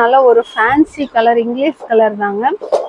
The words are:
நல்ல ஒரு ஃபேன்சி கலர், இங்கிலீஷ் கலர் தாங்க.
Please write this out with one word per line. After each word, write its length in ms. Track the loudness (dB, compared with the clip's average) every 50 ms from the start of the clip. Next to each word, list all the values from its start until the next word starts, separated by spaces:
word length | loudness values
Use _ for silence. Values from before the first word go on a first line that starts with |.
நல்ல 140 | 2 2 4 4 4 4
ஒரு 140 | 4 2 0 -2
ஃபேன்சி 560 | -4 -2 -2 0 2 2 0 0 -2 -8 -10 -4 -2
கலர், 260 | 0 2 2 2 0 -2
இங்கிலீஷ் 420 | -2 -4 -2 -4 -4 -4 -6 -8 -2
கலர் 240 | 0 2 2 0 -2 -4
தாங்க. 300 | -6 -6 -4 -4 -4 -4 -4 -4 -6 -4 -4 -4 -4